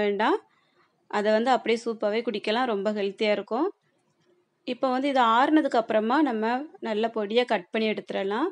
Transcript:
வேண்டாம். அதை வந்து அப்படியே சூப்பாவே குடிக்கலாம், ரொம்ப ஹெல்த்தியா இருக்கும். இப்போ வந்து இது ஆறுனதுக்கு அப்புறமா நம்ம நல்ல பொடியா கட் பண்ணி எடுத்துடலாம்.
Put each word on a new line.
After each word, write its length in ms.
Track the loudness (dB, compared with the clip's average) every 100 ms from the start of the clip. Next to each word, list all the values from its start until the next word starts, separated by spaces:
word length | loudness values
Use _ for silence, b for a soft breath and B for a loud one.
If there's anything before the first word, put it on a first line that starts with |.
வேண்டாம். 340 | 0 0 0 0 _ b b b b _ _
அதை 180 | -2 0 2
வந்து 140 | 2 0
அப்படியே 220 | 2 -2 -2
சூப்பாவே 360 | -4 -2 -2 -4
குடிக்கலாம், 400 | -6 -2 -2 0
ரொம்ப 140 | -2 -2 -2
ஹெல்த்தியா 340 | -4 -2 0 0
இருக்கும். 300 | -2 -2 -2 -4 _ _ _ _ _ _ _ _ -10
இப்போ 200 | -4 -2 0
வந்து 140 | 0 2
இது 80 | 4 4
ஆறுனதுக்கு 420 | 6 4 4 0
அப்புறமா 340 | 2 0 2 2 2
நம்ம 260 | 0 -2 -2 -6 -10 -6
நல்ல 160 | -2 -2 -2
பொடியா 280 | -2 0 2 -2
கட் 140 | -2
பண்ணி 120 | -4 -2 -4
எடுத்துடலாம். 520 | -6 -6 -4 -2 -4